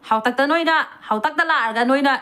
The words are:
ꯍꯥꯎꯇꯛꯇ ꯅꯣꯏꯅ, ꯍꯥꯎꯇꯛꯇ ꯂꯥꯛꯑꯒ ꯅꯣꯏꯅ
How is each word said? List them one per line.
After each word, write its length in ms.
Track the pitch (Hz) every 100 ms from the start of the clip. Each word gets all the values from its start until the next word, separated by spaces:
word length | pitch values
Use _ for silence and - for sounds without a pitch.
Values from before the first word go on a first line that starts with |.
ꯍꯥꯎꯇꯛꯇ 420 | - 220 226 247 285
ꯅꯣꯏꯅ, 300 | 320 320 320 - -
ꯍꯥꯎꯇꯛꯇ 440 | - 269 302 302
ꯂꯥꯛꯑꯒ 400 | 330 302 226 214
ꯅꯣꯏꯅ 280 | 247 269 277 262